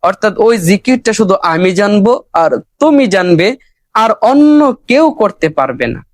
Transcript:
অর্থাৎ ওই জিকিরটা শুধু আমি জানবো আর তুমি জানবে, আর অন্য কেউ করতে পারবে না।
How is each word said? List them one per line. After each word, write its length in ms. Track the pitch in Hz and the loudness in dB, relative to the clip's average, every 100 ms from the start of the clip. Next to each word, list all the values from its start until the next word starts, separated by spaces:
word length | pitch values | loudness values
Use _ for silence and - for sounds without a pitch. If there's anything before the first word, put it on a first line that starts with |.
অর্থাৎ 320 | 170 190 208 185 | -2 -2 -4 0
ওই 200 | 220 233 | 0 0
জিকিরটা 560 | 165 202 - 254 233 | 0 -2 0 -2 -2
শুধু 220 | 220 208 190 | -2 0 0
আমি 300 | 170 160 170 | -2 0 -2
জানবো 520 | 185 202 208 202 247 - | 0 0 0 0 -2 -2
আর 180 | - 214 - - _ | -2 0 -2 -8 _
তুমি 280 | 302 285 254 | 0 2 2
জানবে, 480 | 190 180 170 185 262 _ _ _ | 0 0 0 0 -4 _ _ _
আর 160 | 220 220 214 | -2 -2 0
অন্য 540 | 220 277 294 302 294 233 _ | 0 2 2 2 0 -4 _
কেউ 240 | 254 320 | 0 0
করতে 380 | - 208 - 156 | 0 -4 -2 -6
পারবে 380 | 151 135 123 120 | -2 -4 -4 -6
না। 180 | 117 - | -8 -16